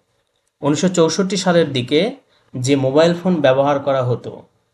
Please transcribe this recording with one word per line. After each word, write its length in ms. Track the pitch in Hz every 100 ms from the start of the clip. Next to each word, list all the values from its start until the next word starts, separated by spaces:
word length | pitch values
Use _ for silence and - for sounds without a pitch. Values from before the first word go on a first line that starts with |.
| _ _ _ _ _ _
উনিশশো 260 | 139 151 180
চৌষট্টি 500 | 175 160 160 190 202
সালের 360 | 185 170 160
দিকে 420 | 131 127 147 214 277 _ _ _ 127
যে 200 | 127 139
মোবাইল 400 | 131 143 170 170
ফোন 260 | 185 170
ব্যবহার 380 | 135 131 139 139
করা 240 | 139 135
হতো, 400 | 123 117 110 - - _ _